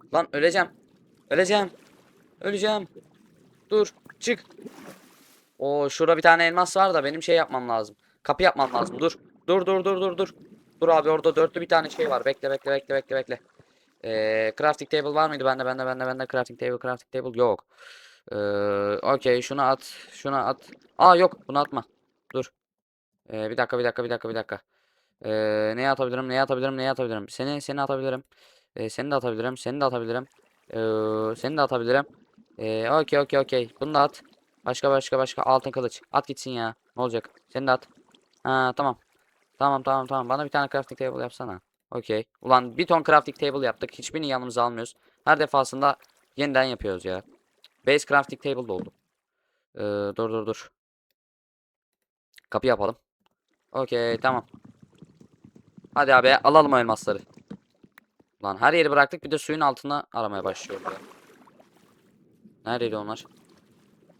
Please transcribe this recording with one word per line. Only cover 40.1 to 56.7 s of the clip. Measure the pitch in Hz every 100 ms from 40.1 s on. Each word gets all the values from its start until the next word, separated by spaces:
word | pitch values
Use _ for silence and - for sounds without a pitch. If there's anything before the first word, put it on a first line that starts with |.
| 135 123
Bana | 135
bir | 147
tane | 147 139
crafting | 139 135 -
table | 131 131
yapsana. | 123 - 123 90 - _ _
Okey. | 123 - 110 113 _
Ulan | - 127 123 117
bir | 170
ton | 170
crafting | 156 151 147 -
table | 147 139 127
yaptık. | 110 -
Hiçbirini | - 147 160 151
yanımıza | 127 127 120
almıyoruz. | 120 117 117 - _ _
Her | - 156
defasında | 151 143 131 135 143 - _ _ _ -
yeniden | 143 131
yapıyoruz | 131 120 107 92
ya. | 92 92 - _ _ _ _ _ -
Base | 143 -
crafting | 143 135 143
table | 143 127 120
doldu. | 92 - - _ _ _ _ _ _ _
Ee, | - 104 104 101 101
dur, | 113
dur, | 110 107
dur. | 110 - _ _ _ _ _ _ _ _ _ _ _ _ _ _ _ _ - _
Kapı | 107 127
yapalım. | 113 101 120 _ _ _ _ _ _ _
Okey, | - 127 120 117 117
tamam. | 131 127 - - - _ _ _ - _ - _ - - _ - -
Hadi | - 135
abi, | 131 127
alalım | 135 - 151 147